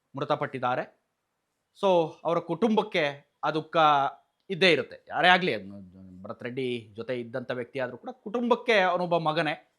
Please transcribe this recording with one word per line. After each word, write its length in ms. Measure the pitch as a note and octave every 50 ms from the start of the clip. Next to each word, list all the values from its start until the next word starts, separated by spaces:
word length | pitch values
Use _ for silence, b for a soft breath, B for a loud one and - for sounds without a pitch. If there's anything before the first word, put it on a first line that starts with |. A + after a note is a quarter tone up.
| _ _ -
ಮೃತಪಟ್ಟಿದ್ದಾರೆ. 840 | C3+ C#3+ C#3 D3+ C#3 D3 C#3+ - C3 B2+ B2 B2+ C#3 G3+ - _ _ _ _ _ _ _ _ _ _ _ _ _ _ _ _ _ _ -
So, 280 | G3 F3+ E3+ E3 A2+ - - -
ಅವರ 140 | D3+ E3 E3
ಕುಟುಂಬಕ್ಕೆ 960 | E3 - E3 D#3+ A3+ A#3+ A3 G#3+ F#3+ G#3 - F3+ D3+ C#3+ C#3 C#3+ - _ _ _ -
ಆ 60 | D3+
ದುಃಖ 260 | D3+ D#3 D3+ - - E3+ D#3 D3+ D3 C#3 C3+ C#3 - - _ _ _ _ _ -
ಇದ್ದೇ 220 | F#3+ D#3 F#3 F#3 D#3
ಇರುತ್ತೆ, 320 | C3+ A#2+ - - - _ -
ಯಾರೇ 200 | G2 C3 D#3 F3+
ಆಗ್ಲಿ. 260 | F3+ F#3 F3+ F3 A#2+
ಅದ್ನ 180 | G#2 F#2+ G2 G2+ G2+ F#2+ F2+ F2+ F#2 F#2 F#2 F2+ F2+ F#2+
ಭರತ್ 200 | G#2 A#2 - B2
ರೆಡ್ಡಿ 500 | B2 B2 B2+ C3 B2 B2 A#2 A2 G#2+ G2+
ಜೊತೆ 240 | A2+ A2+ C3+ B2+ A#2+
ಇದ್ದಂಥ 300 | A#2+ A#2 A#2 C3 A#2+ -
ವ್ಯಕ್ತಿ 280 | B2+ B2 A#2+ - - C3+
ಆದ್ರೂ 180 | B2+ B2 B2
ಕೂಡ 140 | A#2+ - C4
ಕುಟುಂಬಕ್ಕೆ 680 | A#3+ _ - G#3+ G3 B3 A#3+ A#3+ A#3+ A3+ - - A3+ G3+
ಅವನೊಬ್ಬ 360 | F#3 F#3 F3 F3+ F3+ E3+ E3+
ಮಗನೇ, 580 | E3 D#3+ D#3 D3+ E3 D#3+ D3 D#3 - - _ _